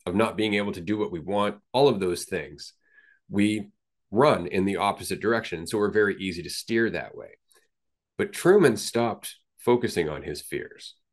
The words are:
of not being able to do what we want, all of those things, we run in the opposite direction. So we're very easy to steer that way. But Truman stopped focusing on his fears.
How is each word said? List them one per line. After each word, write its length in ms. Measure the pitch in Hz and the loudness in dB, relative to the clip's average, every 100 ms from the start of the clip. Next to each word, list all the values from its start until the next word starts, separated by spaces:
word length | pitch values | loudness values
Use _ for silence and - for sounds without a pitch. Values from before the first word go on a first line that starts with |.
| - | -4
of 100 | 95 | 0
not 220 | 110 87 | 0 0
being 160 | 107 | 0
able 180 | 101 104 | 0 -2
to 80 | 95 | -6
do 160 | 85 107 | -4 -2
what 140 | 104 | -2
we 80 | 85 | -6
want, 380 | 78 101 104 104 _ | -4 -2 -2 -4 _
all 160 | 127 143 | 2 4
of 100 | 101 | 4
those 240 | 92 87 | -2 -2
things, 500 | - 90 78 73 - _ _ _ _ _ - | -4 -6 -8 -14 -18 _ _ _ _ _ -6
we 400 | 98 104 107 101 _ _ _ - | 0 2 0 -6 _ _ _ -4
run 360 | 104 147 95 87 | 2 4 4 0
in 160 | 98 | 0
the 140 | 98 90 | 0 2
opposite 420 | 101 98 - 92 | 0 -2 -6 -4
direction. 480 | 101 113 - - 85 | 0 0 -2 -8 -4
So 100 | 107 | -2
we're 140 | 104 | 0
very 240 | 104 101 95 | 4 2 2
easy 220 | 95 85 | -4 -6
to 60 | 78 | -8
steer 400 | - - 113 113 | -10 -2 0 0
that 260 | 85 58 - | -2 -8 -14
way. 140 | 50 - _ _ _ _ _ _ _ - | -18 -20 _ _ _ _ _ _ _ -6
But 140 | 101 | -6
Truman 460 | - 170 202 147 107 | 0 6 8 6 4
stopped 580 | - 117 117 98 - - _ _ | -2 -2 -2 -2 -12 -18 _ _
focusing 500 | - 120 117 - 78 | 2 2 2 0 -2
on 140 | 71 | -2
his 200 | 78 71 | -8 -10
fears. 540 | - 71 - - - - _ | -8 -10 -10 -16 -20 -20 _